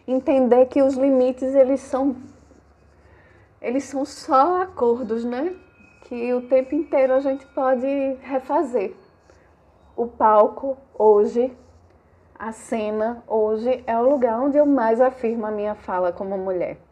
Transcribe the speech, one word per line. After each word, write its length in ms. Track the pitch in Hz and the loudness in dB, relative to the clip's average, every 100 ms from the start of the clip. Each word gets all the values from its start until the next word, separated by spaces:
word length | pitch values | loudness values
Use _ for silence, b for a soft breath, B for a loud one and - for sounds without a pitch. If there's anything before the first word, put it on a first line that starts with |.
| B | B
entender 600 | 262 262 269 254 240 254 | -4 0 2 4 4 4
que 160 | 285 | 4
os 120 | 269 | 2
limites, 600 | 262 277 262 254 254 262 | 2 2 4 2 0 0
eles 260 | 269 262 269 | 2 4 2
são, 360 | - 262 277 240 - - _ _ _ _ _ b b b b b b b | -4 -2 -2 -4 -10 -20 _ _ _ _ _ b b b b b b b
eles 220 | 214 254 | -6 -6
são 200 | 277 277 | -6 -6
só 580 | 277 - - 269 294 359 | -8 -10 0 2 2 0
acordos, 600 | 370 - 240 233 233 226 | -4 -2 0 0 -2 -6
né, 300 | 240 247 330 359 - _ _ _ - | -6 -6 -6 -8 -18 _ _ _ -14
que 240 | 240 240 | -8 -4
o 80 | 247 247 | -4 2
tempo 260 | 262 262 | 0 2
inteiro 400 | 294 302 294 262 | -4 -2 2 2
a 60 | 262 | 2
gente 260 | 277 269 - | 0 -4 -8
pode 400 | - 262 262 262 277 269 262 | -4 0 0 0 -2 -4 -6
refazer. 760 | 240 277 - 294 285 240 190 - - _ b b b b _ _ _ - | -6 -8 -2 -2 -2 -2 -4 -10 -20 _ b b b b _ _ _ -8
O 120 | 233 | -8
palco, 680 | - 220 214 214 - 269 262 - - | 0 4 6 4 0 -8 -8 -10 0
hoje, 580 | 214 208 220 233 254 - - _ _ _ b b b - | 4 4 4 0 -2 -4 -20 _ _ _ b b b -16
a 140 | 220 | -14
cena, 720 | 226 - 226 214 214 220 240 - | -14 -8 -6 -4 -4 -4 -6 -4
hoje, 560 | 220 214 220 240 254 247 | -2 0 -2 -2 -4 -2
é 100 | 226 | 0
o 140 | 247 | 2
lugar 300 | 285 247 226 | 2 0 0
onde 180 | 277 277 | 0 2
eu 80 | 294 | 4
mais 340 | 277 226 226 | 4 2 2
afirmo 460 | 254 254 226 233 214 | 2 0 -4 -4 -4
a 60 | |
minha 240 | 214 208 208 | -6 -6 -8
fala 340 | - 185 180 | -6 -4 -2
como 260 | 175 196 190 | -4 -6 -6
mulher. 420 | 190 185 165 151 _ | -4 -4 -6 -8 _